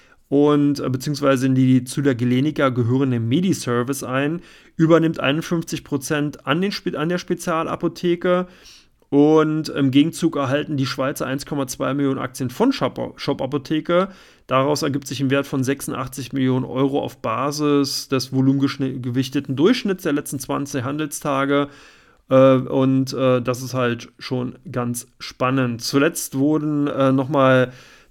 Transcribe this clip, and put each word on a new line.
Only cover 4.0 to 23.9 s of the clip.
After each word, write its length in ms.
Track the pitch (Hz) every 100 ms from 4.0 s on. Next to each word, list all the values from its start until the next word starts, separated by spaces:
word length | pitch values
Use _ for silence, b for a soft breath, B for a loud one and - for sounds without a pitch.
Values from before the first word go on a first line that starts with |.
ein, 380 | 117 131 147 175 B B B B
übernimmt 440 | 160 165 160 -
einundfünfzig 640 | 131 151 - 170 - 151
Prozent 640 | - 147 - 151 147 - -
an 140 | 156
den 100 | 196
Spe-, 260 | 202 143 131
an 100 | 160
der 80 | 180
Spezialapotheke 1300 | - 170 180 160 160 160 170 - 175 170 185 180 185 B B B B _ -
und 640 | 143 147 156 156 156 147
im 200 | - 139
Gegenzug 460 | 139 160 - 165 147
erhalten 400 | 131 143 147 143
die 80 |
Schweizer 420 | 131 - 131 156 135
eins 200 | 139 -
Komma 200 | 147 135
zwei 280 | - 135
Millionen 240 | 139 139 135
Aktien 320 | 131 - 127
von 220 | - 247
Shop, 420 | - 127 - 120 -
Shop 240 | - 139
Apotheke. 680 | 131 143 - 156 151 175 190 B B B -
Daraus 360 | 131 139 147
ergibt 240 | 151 135 -
sich 140 | 135
ein 100 | 135
Wert 160 | 139 139
von 180 | 139
sechsundachtzig 680 | 131 139 - 131 127 139 123
Millionen 320 | 139 131 127 131
Euro 340 | 131 139 143
auf 220 | - -
Basis 840 | 117 117 143 147 147 143 135 - -
des 220 | 131 123
volumengewichteten 1300 | 131 135 139 139 - 135 135 120 123 131 147 139 131
Durchschnitts 460 | 180 247 202 185
der 100 | 160
letzten 260 | 143 143 143
zwanzig 460 | - 139 143 139
Handelstage. 840 | 131 147 156 - 151 135 139 143 139 B B B B B -
Äh, 280 | 131 135 131
und, 580 | 131 139 131 131 131
äh, 260 | 131 131 127
das 220 | 123 123
ist 100 | 131
halt 380 | 127 123